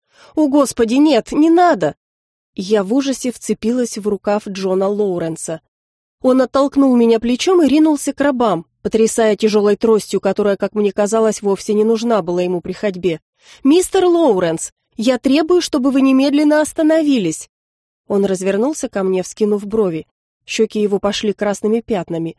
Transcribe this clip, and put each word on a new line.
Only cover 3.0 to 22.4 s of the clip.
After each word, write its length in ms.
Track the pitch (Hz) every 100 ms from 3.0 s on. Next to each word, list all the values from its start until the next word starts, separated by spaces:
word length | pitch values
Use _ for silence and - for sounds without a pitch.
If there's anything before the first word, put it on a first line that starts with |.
| 269 247 247
вцепилась 680 | - - 208 214 254 233 220
в 100 | 208
рукав 400 | 196 - 208 208
Джона 400 | 190 190 185 196
Лоуренса. 720 | 208 208 175 165 160 - 160 _ _ _ _ _ _
Он 220 | 254 262
оттолкнул 540 | 247 269 277 277 269 247
меня 240 | 233 226
плечом 420 | 240 247 359 359
и 60 | 277
ринулся 440 | 302 311 294 285
к 80 | 269
рабам, 460 | 285 247 226 170 - _
потрясая 540 | 190 220 220 - 220 202
тяжёлой 400 | 220 208 208 202
тростью, 440 | 226 214 - 196
которая, 360 | 196 190 208 196
как 180 | 202
мне 160 | 208 202
казалось, 520 | 196 208 220 220 208
вовсе 320 | 202 190 -
не 100 | 208
нужна 380 | 220 220 233 214
была 200 | 175 175
ему 180 | 180 180
при 120 | 185
ходьбе. 480 | 185 208 180 180 156 _ _ _ -
"Мистер 420 | 269 339 - 381
Лоуренс, 680 | 359 339 311 185 170 165 - _ _ -
я 220 | 226 254
требую, 420 | 269 277 320 359
чтобы 320 | - 302 262
вы 80 | 269
немедленно 600 | 269 262 285 285 302 302
остановились!" 880 | 302 - 311 320 294 262 170 - - _ _ _ _ _ -
Он 160 | 202
развернулся 640 | 196 185 190 196 262 311 254
ко 160 | 202
мне, 180 | 190 185
вскинув 420 | 180 - 208 208 202
брови. 400 | 220 190 160 - _ _ _
Щёки 340 | - - 220 214
его 200 | 208 196
пошли 340 | 202 - 208
красными 480 | - 208 202 214 226
пятнами. 560 | - 208 185 165 165 -